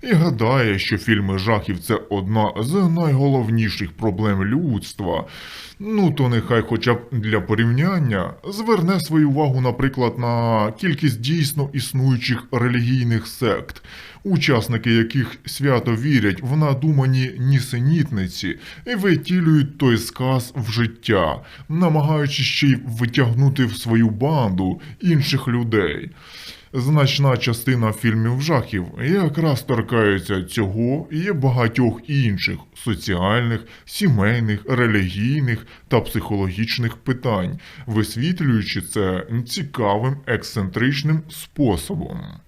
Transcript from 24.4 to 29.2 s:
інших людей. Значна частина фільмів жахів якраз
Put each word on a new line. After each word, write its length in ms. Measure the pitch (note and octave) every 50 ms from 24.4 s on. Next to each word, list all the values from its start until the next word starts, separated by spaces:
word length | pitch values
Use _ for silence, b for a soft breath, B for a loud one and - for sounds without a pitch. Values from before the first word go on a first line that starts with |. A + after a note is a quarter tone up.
| B2 G2+ F#2 F2+ F#2+ F#2 B2+ - B B B B
інших 480 | - F3+ E3 D3 C#3 - - C3 - C3
людей. 640 | A#2+ A#2+ A#2+ A#2 A2 G#2+ F#2+ D#2+ C#2+ - - - B B B B B B B B B B B B -
Значна 640 | C3 B2 C3+ D#3 D3+ C#3 C#3 C#3+ - C#3 C#3 B2+ A2+
частина 560 | - A#2+ A#2 A#2 - - B2+ A#2+ A2+ A2 -
фільмів 480 | - - A#2 A2 A2 A2+ A2+ B2 C3
жахів 440 | C#3+ D#3 E3 B2+ A2+ - - G2 F2 E2 - - A2
якраз 580 | C3+ F3+ G3+